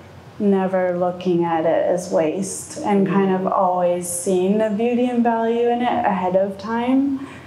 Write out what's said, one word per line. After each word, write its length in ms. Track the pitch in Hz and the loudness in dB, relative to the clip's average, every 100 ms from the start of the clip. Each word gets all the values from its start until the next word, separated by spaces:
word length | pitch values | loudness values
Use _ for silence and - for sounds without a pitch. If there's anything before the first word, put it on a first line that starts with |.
| - - - - | -16 -20 -18 -2
never 580 | 202 190 185 190 185 175 | 2 2 2 0 0 0
looking 480 | 180 180 185 175 | -2 -2 0 0
at 220 | 170 165 160 | 2 0 2
it 180 | 151 - | 2 2
as 240 | 175 - | 0 0
waste 680 | 190 156 185 190 - - - | 0 0 -2 -6 -8 -12 -8
and 280 | - 202 180 | 0 2 2
kind 280 | 196 196 | 2 2
of 120 | 185 190 | 0 0
always 560 | - 185 180 175 175 180 | 2 2 2 0 0 -4
seeing 500 | - 196 185 185 214 | -6 -2 2 2 2
the 120 | 220 | 0
beauty 360 | 202 240 240 247 | 0 0 0 0
and 160 | 240 | 2
value 440 | 233 226 226 233 240 | 2 2 0 0 2
in 140 | 240 | 0
it 240 | 247 240 208 | 0 0 0
ahead 300 | 190 185 190 | 0 0 0
of 200 | 202 190 | 0 -2
time. 680 | 208 233 247 269 277 269 277 - | -6 -4 0 2 2 -2 -8 -16